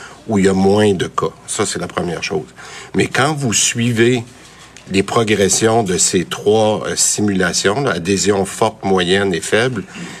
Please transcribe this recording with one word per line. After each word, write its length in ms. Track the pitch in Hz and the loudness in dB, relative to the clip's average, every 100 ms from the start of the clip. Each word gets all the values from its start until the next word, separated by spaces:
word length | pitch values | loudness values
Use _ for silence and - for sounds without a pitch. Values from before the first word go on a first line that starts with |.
| - - - | -18 -14 -2
où 100 | 104 | 2
il 60 | |
y 40 | 95 | 4
a 60 | |
moins 380 | 95 98 104 107 | 4 4 4 4
de 160 | 90 87 | 2 -2
cas. 240 | - 85 - - | -6 -8 -8 -8
Ça, 180 | - 98 | -4 -4
c'est 140 | - | -4
la 80 | 87 | -6
première 340 | 92 87 78 | -6 -4 -4
chose. 240 | - 80 - - - - - | -4 -6 -6 -14 -18 -18 -6
Mais 120 | 92 - | -2 0
quand 280 | - 139 | 0 0
vous 180 | 147 131 | 0 -2
suivez 680 | 95 - 120 120 113 120 123 113 - - - - - - | 0 0 0 0 4 4 2 -4 -16 -20 -20 -20 -18 -4
les 120 | 98 | -2
progressions 800 | - 120 107 101 95 - 110 117 | 0 0 2 2 2 2 2 2
de 140 | 98 87 | 2 0
ces 300 | - 92 82 | 0 0 -2
trois, 600 | - 104 110 107 95 76 | -2 2 2 2 0 -4
euh, 60 | |
simulations, 840 | 85 - - 104 92 87 82 95 117 | -2 -2 0 0 0 0 0 0 0
là, 120 | 131 | -2
adhésion 520 | 85 85 95 92 98 | -2 -2 0 2 0
forte, 400 | 95 - 110 107 | 0 0 -2 -2
moyenne 480 | 101 92 87 98 98 | 0 0 2 2 0
et 80 | 82 | -2
faible, 440 | - 104 127 131 185 - 175 - | 0 0 0 -2 -8 -12 -14 -10